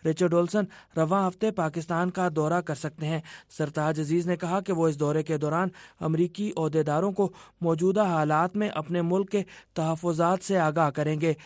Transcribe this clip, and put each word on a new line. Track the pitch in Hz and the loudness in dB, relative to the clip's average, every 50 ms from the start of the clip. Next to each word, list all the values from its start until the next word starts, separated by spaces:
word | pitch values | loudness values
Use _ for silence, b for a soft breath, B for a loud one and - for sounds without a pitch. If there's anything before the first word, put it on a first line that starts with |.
| - 160 | -2 -2
رچرڈ | 160 - 180 170 165 | 0 2 2 4 4
اولسن | 170 175 170 - 214 202 B B B B B _ | 2 2 2 0 0 -2 B B B B B _
رواں | 165 160 156 185 196 190 | -2 0 2 2 0 0
ہفتے | 185 180 - 214 220 | 0 -2 -2 -2 -2
پاکستان | 214 190 165 156 147 170 156 - 175 165 175 180 | 0 -2 -2 -2 -4 -6 -6 -4 -2 -2 -2 -2
کا | 175 190 185 180 156 | -2 0 -2 0 0
دورہ | 156 151 151 170 180 | 0 0 2 0 0
کر | 170 - 151 | -2 -4 -6
سکتے | - - 151 156 - 156 | -6 -6 -8 -6 -6 -4
ہیں۔ | 151 165 156 160 B B B B B | -4 -4 -4 -6 B B B B B
سرتاج | - - 156 147 151 156 151 156 160 156 | -6 -4 -4 -2 -2 0 0 0 0 0
عزیز | 156 147 160 175 170 | 0 0 0 0 2
نے | 175 180 | 0 -2
کہا | 165 180 165 180 196 | -2 -2 -2 -2 -2
کہ | 185 - 190 | -2 -2 0
وہ | 160 165 | 2 2
اس | 160 151 143 | 2 2 0
دورے | 151 147 147 156 151 | 0 0 0 0 -2
کے | - 160 | -2 -2
دوران | 147 151 151 151 170 185 185 B B B B B _ | -2 -2 0 0 0 0 -2 B B B B B _
امریکی | 165 160 160 160 175 170 170 - 208 214 - | -2 0 2 2 0 0 0 -4 -6 -4 -2
عہدیداروں | - 160 156 151 160 151 151 147 156 180 202 | -2 -2 0 2 0 0 2 0 0 0 0
کو | 190 202 196 185 B B B B B _ | 0 0 0 0 B B B B B _
موجودہ | 175 165 165 156 175 185 190 214 214 | -2 0 0 2 2 2 2 2 2
حالات | 190 175 160 151 151 151 151 170 185 - | 2 2 2 2 2 2 2 2 0 0
میں | 208 208 208 | -2 -2 -2
اپنے | - - 156 151 170 175 | -4 -6 -6 -4 -2 -2
ملک | 170 170 180 190 196 190 | 0 0 0 0 0 0
کے | - 202 190 B B B B B _ | -2 -2 -2 B B B B B _
تحفظات | - 160 160 165 160 - 175 165 160 175 170 185 185 - | -4 -2 -2 -2 -2 -2 -2 0 2 2 2 2 0 0
سے | - 196 185 | 0 2 2
آگاہ | 165 156 147 165 160 147 | 2 2 2 2 2 2
کریں | 135 151 147 151 156 151 | 2 0 0 0 0 0
گے۔ | 156 165 151 156 B | 0 0 0 -2 B